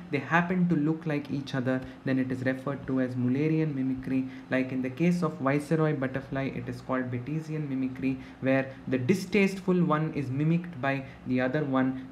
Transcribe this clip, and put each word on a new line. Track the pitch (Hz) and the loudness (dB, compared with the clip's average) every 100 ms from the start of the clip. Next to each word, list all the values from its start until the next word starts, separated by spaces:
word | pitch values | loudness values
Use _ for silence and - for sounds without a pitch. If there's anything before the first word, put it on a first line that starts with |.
| - | -4
they | 143 | -4
happen | 123 165 175 185 175 | 2 2 4 2 4
to | |
look | 160 147 160 160 | 4 2 0 0
like | 147 143 | -2 -2
each | 143 131 | -4 -2
other, | 135 123 131 - - | -2 0 0 -4 -8
then | 135 131 | -2 0
it | 127 | 0
is | 123 | 0
referred | 123 131 - 135 139 | -2 -2 -4 -6 -2
to | 131 | 0
as | 127 | 0
Mullerian | 123 123 131 156 156 156 | 0 0 2 2 2 2
mimicry. | 135 131 131 - 131 131 - - | 0 -2 -2 -2 -2 -2 -8 -2
Like | 131 127 | -2 0
in | 131 | -2
the | 127 | -4
case | 127 170 175 | 2 2 4
of | 156 | 0
viceroy | - 131 147 147 160 156 | 0 0 0 2 2 2
butterfly, | 143 131 135 - 135 135 123 | 2 -2 -4 -6 -4 -4 -4
it | 120 | -8
is | 120 | -8
called | - 127 123 | -4 -2 -2
Batesian | 123 135 156 156 156 143 | -4 -4 -6 -4 -6 -4
mimicry, | 131 131 - 131 131 - - | -2 -2 -2 -2 -2 -6 -4
where | 127 135 131 - - | 2 2 2 -6 -2
the | 127 | 0
distasteful | 123 196 - 214 196 190 - 180 | 2 2 2 4 4 2 2 4
one | 156 151 160 | 4 2 0
is | 151 127 | -2 -4
mimicked | 135 156 170 175 127 | 0 2 2 0 -4
by | 135 135 131 - 127 | -2 -2 -4 -10 -2
the | 127 | 0
other | 127 151 | 2 2
one, | 139 131 131 131 - | 2 2 2 0 -6